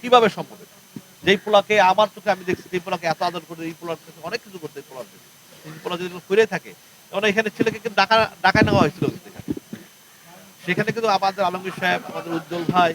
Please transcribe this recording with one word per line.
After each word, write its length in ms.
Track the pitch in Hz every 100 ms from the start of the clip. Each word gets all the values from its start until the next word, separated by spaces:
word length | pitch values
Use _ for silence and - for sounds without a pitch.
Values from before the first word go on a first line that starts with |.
কিভাবে 280 | 240 240 220
সম্ভব? 280 | - 151 98 87 - - - - -
যেই 120 | 170 196
পোলাকে 440 | - 208 190 214
আমার 280 | 185 190 214
চোখে 160 | - 208
আমি 140 | 185
দেখছি, 180 | 180 180 -
যেই 80 | 180
পোলাকে 260 | 170 180 165
এত 160 | 156
আদর 180 | 180 170 160
করে, 160 | 165
এই 100 | 165 160
পোলার 160 | 165 160
কাছে 240 | - 160
অনেক 180 | 160 226
কিছু 140 | 214 190
করতে, 220 | 151 147
এই 40 | 131
পোলার 160 | 131
জন্য। 720 | 104 95 - - - - 156
এই 60 | 156
পোলা 140 | 185 180
যদি 80 |
এরকম 160 | 180 180 -
করে 180 | 196 226
থাকে, 280 | 175 110 87 - - _
তাহলে 180 | 196 208
এখানে 220 | 202 214
ছেলেকে 280 | - 226 220
কিন্তু 180 | 233 202
ডাকা, 340 | 196 226 214 -
ডাকায় 220 | 185 214
নেওয়া 160 | 214 202
হয়েছিল 280 | 160 - 214
কিন্তু 200 | - -
এখানে। 260 | - - - - - - _ - - - - - - -
সেখানে 260 | 180 214
কিন্তু 160 | 220 226
আমাদের 360 | 190 196 196
আলমগীর 280 | 185 185 185 175
সাহেব, 220 | 185 175 -
আমাদের 200 | 165 165
উজ্জ্বল 320 | 165 165 170
ভাই 300 | 165 175 175